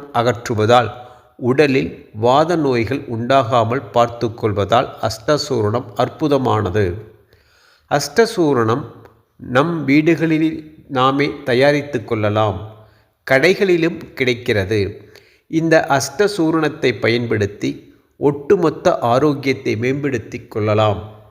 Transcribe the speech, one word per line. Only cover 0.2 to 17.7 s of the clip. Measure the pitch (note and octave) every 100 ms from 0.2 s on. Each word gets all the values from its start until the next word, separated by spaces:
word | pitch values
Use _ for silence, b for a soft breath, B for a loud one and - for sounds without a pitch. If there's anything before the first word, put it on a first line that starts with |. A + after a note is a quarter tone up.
| A#2+ A2+ - A2 G#2+ A#2+ A2+ - B B B -
உடலில் | B2 C3+ D3 C3+ E3 - -
வாத | A2 A#2 C3+ D#3+ F3
நோய்கள் | C#3 A#2+ A2 C#3 C3+
உண்டாகாமல் | A2+ A#2+ C3+ A#2 B2 A2 A#2+ -
பார்த்து | A#2+ - - A#2+
கொள்வதால் | G#2+ A2 G2+ F#2+ A#2 - -
அஷ்டசூரணம் | A2 - - D3 - B2 G#2 A#2 A2
அற்புதமானது. | - B2+ - D#3 C#3 B2 G#2+ G2 G#2 F#2+ F#2+ - _ b b b b b b b
அஷ்டசூரணம் | D3 - - A3 G#3 D#3 C3 A2 B2+ - - - _ _ _
நம் | - B2+ D#3+ E3
வீடுகளில் | C3+ D3 D#3 D3+ D#3+ D#3 D#3+ D#3+ - - -
நாமே | C3 C3 C#3 C#3+ C#3
தயாரித்து | - B2 C#3+ D3 - B2
கொள்ளலாம், | G#2+ A2 G#2 G#2+ G#2+ F2+ - b b b b b -
கடைகளிலும் | C3+ D#3+ F#3+ G3+ F3 E3 F#3+ -
கிடைக்கிறது. | - B2+ A#2 - G#2+ F#2+ G#2+ F#2 - - b b b b
இந்த | D#3+ D#3+ D#3+ -
அஷ்டசூரணத்தை | C#3 - - G3+ G3+ D#3+ D#3+ D3+ D3+ C3+ A2
பயன்படுத்தி | A2+ A#2 A#2 A2 G2+ - C3+